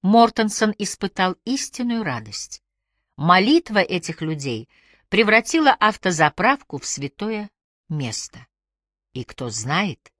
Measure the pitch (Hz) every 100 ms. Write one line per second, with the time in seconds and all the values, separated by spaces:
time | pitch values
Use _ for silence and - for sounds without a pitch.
0 | 185 226 233 - 220 - 214 214 196 -
1 | 196 - 185 175 - 269 - - 240 226
2 | 196 120 107 - - - _ _ _ _
3 | _ - 151 180 214 320 339 208 180 180
4 | - 165 160 156 139 113 117 _ _ _
5 | _ 190 214 220 226 330 294 - 214 -
6 | 190 160 151 - 202 277 _ 139 - -
7 | 139 _ 214 214 208 _ _ _ _ 156
8 | 127 113 - - - _ _ _ _ _
9 | _ 123 117 - 123 107 113 160 202 135
10 | _ _